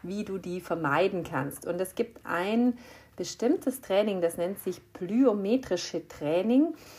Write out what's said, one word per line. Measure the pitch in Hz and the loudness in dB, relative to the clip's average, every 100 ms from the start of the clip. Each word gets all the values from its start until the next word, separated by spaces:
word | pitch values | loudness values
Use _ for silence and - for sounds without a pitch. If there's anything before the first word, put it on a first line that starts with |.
wie | 175 202 | -8 -8
du | 196 190 | -6 -6
die | 180 180 | -6 -8
vermeiden | 175 165 151 147 190 185 | -4 -2 0 2 2 0
kannst. | 139 165 143 - 185 | -4 -4 -4 -6 -6
Und | 175 | -4
es | 185 - | -4 -4
gibt | - - - | -6 -6 -6
ein | 170 185 226 247 240 - - - - | -2 0 2 2 0 -10 -20 -20 -10
bestimmtes | 180 - 226 381 - 254 | -10 -2 0 2 0 -6
Training, | - 196 214 190 | 0 2 2 2
das | 170 170 | 0 0
nennt | 175 196 | -4 -2
sich | - 180 - | -6 -8 -12
plyometrische | - 175 220 262 208 196 254 262 180 - 170 - | -10 -2 4 4 4 2 0 0 -4 -2 -8 -8
Training. | - 147 165 208 254 320 311 - | -6 0 2 4 4 4 0 -14